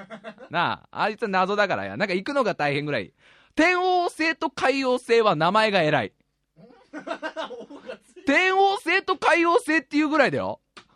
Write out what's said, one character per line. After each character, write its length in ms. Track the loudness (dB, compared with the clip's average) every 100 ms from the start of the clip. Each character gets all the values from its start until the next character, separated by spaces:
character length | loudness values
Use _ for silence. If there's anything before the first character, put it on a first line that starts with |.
| -16 -16 -18 -18 -8
な 380 | -4 -2 -4 -10
あ、 120 | -4
あ 60 | -4
い 60 | -4
つ 80 |
は 40 | -2
謎 260 | 0 0 0
だ 140 | 0
か 80 | -2
ら 80 | -4
や。 100 | -4
な 100 | -4
ん 20 |
か 60 |
行 120 | -4 -2
く 80 |
の 100 | -2
が 100 | -2
大 200 | 0 -2
変 120 | -2 -4
ぐ 60 |
ら 80 | -6
い。 140 | -6 _ _ _ _ 2
天 260 | 2 4
王 220 | 2 2 0
星 300 | -2 -2 -2
と 140 | -6
海 340 | -2 0 0
王 100 | 0
星 280 | -2 2 2
は 160 | 4 2
名 140 | 2
前 180 | 2 2
が 100 | 2
偉 220 | 2 0
い。 100 | -2 _ _ _ _ _ -20 -20 _ -14 -10 -8 -10 -10 -12 -12 -18 -18 -16 -18 _ -8 0
天 320 | 2 2 4
王 180 | 2 2
星 280 | -2 -2
と 140 | -2 0
海 280 | 2 4 4
王 80 |
星 240 | 2 2 -2
っ 40 |
て 120 | 0 0
い 60 |
う 80 | 2
ぐ 80 | 2
ら 100 | 2
い 40 |
だ 60 | 0
よ。 220 | -4 -8 _ -20 _